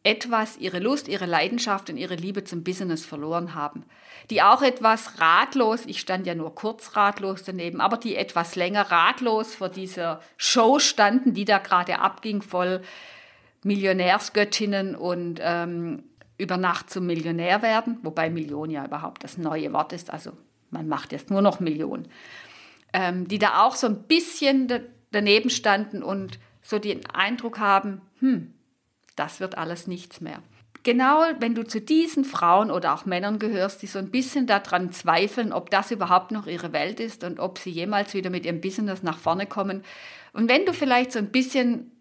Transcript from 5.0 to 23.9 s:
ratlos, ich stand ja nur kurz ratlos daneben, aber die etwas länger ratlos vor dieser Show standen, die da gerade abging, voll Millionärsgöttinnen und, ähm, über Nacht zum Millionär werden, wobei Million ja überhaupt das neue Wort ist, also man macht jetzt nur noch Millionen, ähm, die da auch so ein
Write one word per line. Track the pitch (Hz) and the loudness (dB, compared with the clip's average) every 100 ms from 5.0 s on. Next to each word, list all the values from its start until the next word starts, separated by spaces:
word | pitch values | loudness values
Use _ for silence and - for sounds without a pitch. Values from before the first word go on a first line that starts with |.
| - - | -2 2
ratlos, | 160 180 277 269 220 226 233 | 6 6 4 2 2 2 -4
ich | - | -10
stand | - 185 180 | -4 -4 -4
ja | |
nur | 165 160 - | -6 -8 -6
kurz | 214 220 - 214 | -8 -6 -6 2
ratlos | 202 202 190 190 | 2 2 -6 -6
daneben, | - 185 170 180 | -8 -8 -6 0
aber | 196 233 | 0 0
die | 233 95 | -4 -4
etwas | - 175 170 - | -2 -2 -2 -2
länger | 180 208 196 | 0 0 2
ratlos | 170 175 262 247 220 220 | 4 4 2 0 0 -2
vor | - 185 | -8 -8
dieser | 190 190 185 170 160 - - | -8 -10 -6 -6 -6 -12 -4
Show | - 247 226 285 | 2 6 6 6
standen, | - - 202 247 254 | 4 4 4 6 2
die | 190 202 | 2 2
da | 196 | 2
gerade | - 180 180 - | 4 2 2 0
abging, | 196 196 220 202 | 0 -2 -6 -6
voll | - 180 180 185 185 - - - - _ _ _ 196 | -4 -2 0 -2 -6 -20 -20 -20 -20 _ _ _ -2
Millionärsgöttinnen | 202 190 190 180 202 - 214 208 208 214 196 190 - | 0 2 2 4 2 2 0 0 0 0 -2 -2 -4
und, | 180 175 175 170 | -4 -4 -4 -4
ähm, | 170 170 170 170 170 - - _ - - | 0 0 -2 -4 -6 -8 -12 _ -20 -8
über | 185 185 | -4 0
Nacht | 185 170 - | 0 0 -4
zum | 190 180 | -4 -2
Millionär | 165 160 170 170 202 | -2 -2 -2 2 2
werden, | 226 220 226 226 | 4 0 0 -6
wobei | 156 160 160 | -6 -2 -2
Million | 165 151 147 156 | -2 -6 -8 -6
ja | 151 | -8
überhaupt | 135 151 156 - | -8 -8 -10 -12
das | - - | -14 -6
neue | 160 160 147 | -4 -4 -2
Wort | 143 156 | -2 -2
ist, | 175 - | -8 -12
also | 160 - - _ _ _ | -12 -14 -18 _ _ _
man | 165 156 | -10 -6
macht | 139 - | -6 -6
jetzt | 147 - | -12 -2
nur | 196 | 4
noch | 202 196 | 4 4
Millionen, | 170 151 - - - - - - - - - _ _ | -4 -2 -4 -6 -12 -18 -20 -20 -20 -20 -20 _ _
ähm, | 185 180 180 170 | 0 0 -2 -4
die | 202 | 2
da | 208 147 | 4 6
auch | 233 - | 4 4
so | |
ein | 240 | 0